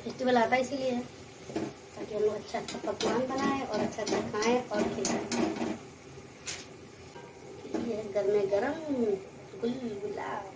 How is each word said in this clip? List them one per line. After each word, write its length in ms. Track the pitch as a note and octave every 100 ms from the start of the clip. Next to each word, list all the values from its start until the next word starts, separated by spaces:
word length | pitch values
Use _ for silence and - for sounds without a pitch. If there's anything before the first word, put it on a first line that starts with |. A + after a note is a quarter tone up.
Festival 340 | A#3+ - B3+ B3
आता 180 | A3+ B3+
इसीलिए 340 | C4 C#4 C4
है 100 | A#3+ B3 - - - - - - - - -
ताकि 200 | G#3 G#3+
हम 60 |
लोग 140 | G#3+ G#3
अच्छा 240 | - A3+
अच्छा 180 | - A#3+ A3
पकवान 400 | G#3 - A3 C4
बनाएं 340 | C4 C4+ C#4
और 180 | B3+ G#3+
अच्छा 220 | A3 -
अच्छा 200 | G#3 - A3
खाएं 260 | G#3 A3 B3 A#3+
और 140 | G#3 G3+ -
खिलाएं। 280 | G3 - - A#3 E3 - - - - - - - - - - - - - - - - - - - - - - - A#3
ये 100 | G#3+
है 160 | G#3+
गरमे 320 | G3 F#3+ G#3 G3
गरम 280 | G3+ B3 D#4+ D#4 C4+ A3 F#3+ - - - -
गुलगुला। 840 | A#3 B3+ A#3+ G3+ G3+ - - G#3 G3